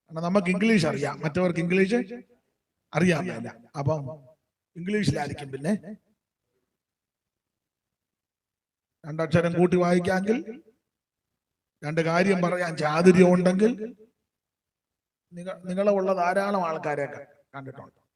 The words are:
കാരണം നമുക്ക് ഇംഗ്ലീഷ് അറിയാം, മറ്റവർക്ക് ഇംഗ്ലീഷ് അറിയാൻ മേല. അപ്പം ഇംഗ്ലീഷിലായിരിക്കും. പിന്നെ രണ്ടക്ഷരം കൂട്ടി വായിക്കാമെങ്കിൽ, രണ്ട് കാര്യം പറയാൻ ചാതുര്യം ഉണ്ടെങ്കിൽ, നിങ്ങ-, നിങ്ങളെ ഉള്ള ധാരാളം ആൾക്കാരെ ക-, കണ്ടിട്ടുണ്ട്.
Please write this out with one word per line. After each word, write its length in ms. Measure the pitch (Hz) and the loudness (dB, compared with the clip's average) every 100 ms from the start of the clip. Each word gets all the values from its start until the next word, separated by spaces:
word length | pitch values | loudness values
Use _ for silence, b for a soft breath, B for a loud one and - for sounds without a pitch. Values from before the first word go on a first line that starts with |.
കാരണം 220 | _ 160 | _ -8
നമുക്ക് 240 | 170 196 180 | 0 0 0
ഇംഗ്ലീഷ് 400 | 180 220 220 156 | 0 2 2 2
അറിയാം, 340 | 135 139 - | -2 -6 -4
മറ്റവർക്ക് 380 | 160 175 180 165 | -6 -2 -2 0
ഇംഗ്ലീഷ് 360 | 170 185 190 240 190 240 - _ _ _ _ _ _ | -2 2 2 0 -4 -12 -18 _ _ _ _ _ _
അറിയാൻ 320 | 147 180 160 - | 0 2 0 -2
മേല. 220 | 117 117 - - 151 | -10 -12 -16 -16 -6
അപ്പം 460 | 139 156 139 156 - _ _ _ _ - | -4 -4 -6 -14 -20 _ _ _ _ -14
ഇംഗ്ലീഷിലായിരിക്കും. 760 | 175 208 185 156 147 - 139 | -6 -2 -2 -2 -6 -10 -12
പിന്നെ 440 | 131 147 208 165 214 _ _ _ _ _ _ _ _ _ _ _ _ _ _ _ _ _ _ _ _ _ _ _ _ _ _ _ _ _ _ 156 | -10 -4 -6 -6 -20 _ _ _ _ _ _ _ _ _ _ _ _ _ _ _ _ _ _ _ _ _ _ _ _ _ _ _ _ _ _ -14
രണ്ടക്ഷരം 460 | 156 160 170 170 | -6 0 2 2
കൂട്ടി 240 | 165 175 180 | 2 2 4
വായിക്കാമെങ്കിൽ, 840 | 175 180 175 185 196 233 320 247 _ _ _ _ _ _ _ _ _ _ _ _ | 2 2 2 -2 0 -2 -4 -16 _ _ _ _ _ _ _ _ _ _ _ _
രണ്ട് 160 | 147 160 | -6 -2
കാര്യം 420 | 165 170 185 190 | 0 2 2 2
പറയാൻ 340 | 175 180 175 160 | 0 -2 -6 -4
ചാതുര്യം 580 | 151 156 175 180 180 | -2 4 6 8 8
ഉണ്ടെങ്കിൽ, 600 | 180 180 185 214 247 220 - - _ _ _ _ _ _ _ _ _ _ _ _ | 6 2 4 2 0 -10 -14 -20 _ _ _ _ _ _ _ _ _ _ _ _
നിങ്ങ-, 360 | 175 180 185 185 | -16 -14 -12 -6
നിങ്ങളെ 240 | 185 202 | 0 2
ഉള്ള 200 | 202 190 | 4 2
ധാരാളം 560 | 190 175 190 196 202 170 | 0 2 0 0 0 0
ആൾക്കാരെ 380 | 160 151 147 139 | -2 -4 -4 -4
ക-, 200 | - 143 _ _ | -8 -18 _ _
കണ്ടിട്ടുണ്ട്. 460 | 139 135 - - _ _ | -16 -16 -18 -20 _ _